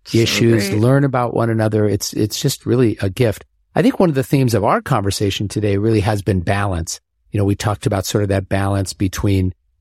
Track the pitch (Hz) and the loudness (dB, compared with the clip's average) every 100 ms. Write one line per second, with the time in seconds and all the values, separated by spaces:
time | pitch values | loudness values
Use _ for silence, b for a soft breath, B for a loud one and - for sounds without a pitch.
0 | - 113 117 104 117 113 101 107 120 139 | -2 0 2 2 2 2 0 0 2 2
1 | 139 123 120 - 117 113 107 107 104 101 | 2 -2 -2 -2 0 0 0 2 0 0
2 | - - 107 - 139 - - 120 117 104 | -4 -4 -4 -2 -4 -4 -2 2 2 0
3 | 98 92 113 - - _ _ - 254 - | -4 0 -2 -2 -12 _ _ 0 0 2
4 | 180 135 - 143 127 104 113 220 - 117 | 2 2 0 2 2 2 2 0 0 0
5 | 101 - 101 - 104 - 104 101 110 110 | 0 0 -2 -2 -4 -2 0 0 2 2
6 | 90 104 110 95 85 101 101 85 80 - | 2 -2 0 -2 0 -2 -2 -4 -6 -12
7 | _ _ _ 107 98 101 104 101 110 98 | _ _ _ -2 0 0 -2 -2 -2 -2
8 | - 110 101 98 95 98 98 98 95 - | -2 -2 0 0 0 -2 0 -2 -4 -4
9 | 98 - 104 95 92 - _ _ | -4 -2 0 2 0 -4 _ _